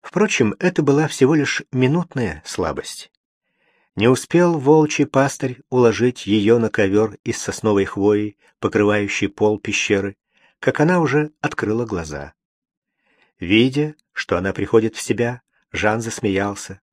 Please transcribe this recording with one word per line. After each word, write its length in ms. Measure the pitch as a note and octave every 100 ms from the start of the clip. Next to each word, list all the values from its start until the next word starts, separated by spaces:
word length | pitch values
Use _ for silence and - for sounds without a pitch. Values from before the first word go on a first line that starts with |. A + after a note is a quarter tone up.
Впрочем, 540 | - F3+ G#3 - A2 -
это 240 | F3+ F3
была 260 | D3 C#3+ D#3
всего 280 | - C3 D#3
лишь 260 | C3+ - -
минутная 680 | B2+ C3 D#3+ F3 C3+ A2 D#2
слабость. 680 | - - E2 C#2+ - - - _ _ _ _ _ _ _ _ -
Не 120 | A2+
успел 500 | C3 - E3+ F3 E3
волчий 480 | C3+ D#3 D3+ - C#3
пастырь 560 | C3+ C#3 - C3 B2 _
уложить 560 | B2+ A#2 A2 B2 B2 F#2+
ее 320 | G#2+ G2+ A#2
на 120 | A2+
ковер 500 | - G2+ G2+ G#2+ -
из 160 | - -
сосновой 460 | - - A2 G2+ G2
хвои, 520 | - G2+ G#2 G#2+ - _ _
покрывающий 680 | G#2 - G#2 G#2 G2+ - G2+
пол 300 | - G#2+ G#2+
пещеры, 560 | - G2+ - G2+ G2 G2+ _ _ _ _
как 200 | - -
она 200 | D3+ F3+
уже 320 | D3+ C#3+ D3+ _
открыла 460 | E3 - G2+ A2 A#2
глаза. 480 | F#2+ D#2 D2 C#2+ _ _ _ _ _ _ _ _ _ _ _
Видя, 540 | F2 G#2+ B2+ C3+ D3+ D3+ _
что 260 | - - F2
она 160 | F#2+
приходит 420 | F#2 G2 A2+ A2 -
в 60 |
себя, 420 | - G#2 A#2+ B2+ _ _ _ -
Жан 260 | G#2 A2
засмеялся. 800 | A2+ - G#2+ F#2+ G2+ G2 - F#2+ _